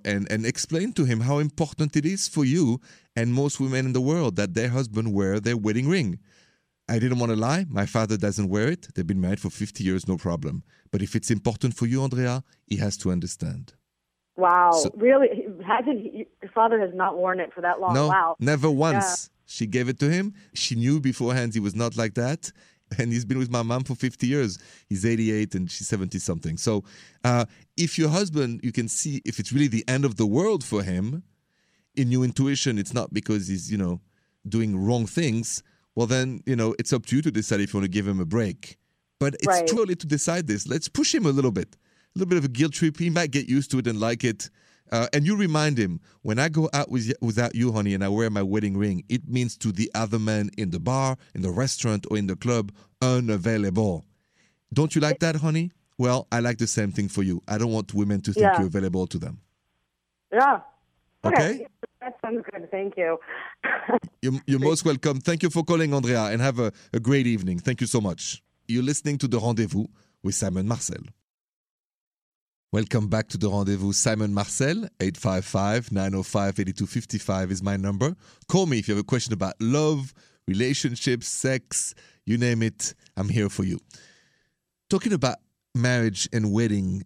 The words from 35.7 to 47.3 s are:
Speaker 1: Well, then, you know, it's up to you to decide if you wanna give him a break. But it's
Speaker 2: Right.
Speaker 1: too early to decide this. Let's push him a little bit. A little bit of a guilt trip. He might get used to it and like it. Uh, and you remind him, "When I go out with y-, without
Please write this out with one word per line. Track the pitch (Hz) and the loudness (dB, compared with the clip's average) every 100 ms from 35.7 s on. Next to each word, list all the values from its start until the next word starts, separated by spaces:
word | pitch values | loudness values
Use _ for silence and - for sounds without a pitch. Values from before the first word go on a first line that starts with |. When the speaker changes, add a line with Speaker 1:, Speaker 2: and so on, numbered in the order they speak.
| _ _ - | _ _ -2
Speaker 1:
Well, | 117 | 0
then, | 131 131 117 - | 2 0 -4 -2
you | 123 | 0
know, | 110 - | 0 -2
it's | 117 | -2
up | 127 - | -2 0
to | 127 | 0
you | |
to | 156 | 2
decide | 107 107 104 | 0 0 0
if | 101 | 0
you | 101 | -2
wanna | 98 | -2
give | 98 101 | -2 -2
him | 95 | -2
a | 85 | 0
break. | 107 107 82 - - _ _ _ - | 0 -2 -4 -14 -20 _ _ _ -4
But | 143 139 | -4 -2
it's | - | 2
Speaker 2:
Right. | 180 165 | 2 4
Speaker 1:
too | 220 | 2
early | 214 180 | 0 -2
to | 156 | -2
decide | 143 - 175 160 | -2 0 -2 -2
this. | 104 - | -4 -2
Let's | 151 - | -4 -4
push | - 302 311 | -2 0 2
him | 180 | 2
a | |
little | 139 131 | 4 2
bit. | 95 85 _ _ _ _ 180 | 0 -4 _ _ _ _ -4
A | |
little | 185 | 0
bit | 175 | 2
of | 139 | 2
a | |
guilt | 120 156 | 2 0
trip. | - 165 147 | 2 0 0
He | 170 | 0
might | 165 165 | 0 0
get | 139 - | -2 0
used | 131 139 | 0 0
to | 131 | -2
it | 120 | -2
and | 107 | 0
like | 110 117 120 | -2 0 -2
it. | 107 - _ _ _ _ | -2 -8 _ _ _ _
Uh, | 117 123 | -2 0
and | 147 151 | 0 2
you | 208 | 2
remind | 190 151 151 127 | 2 2 2 2
him, | 98 82 - _ | 0 -2 -10 _
"When | - 110 | -2 0
I | 156 | 2
go | 156 156 | 2 0
out | 143 - | 0 -2
with | 123 110 | -2 -2
y-, | 123 | -2
without | 117 | 0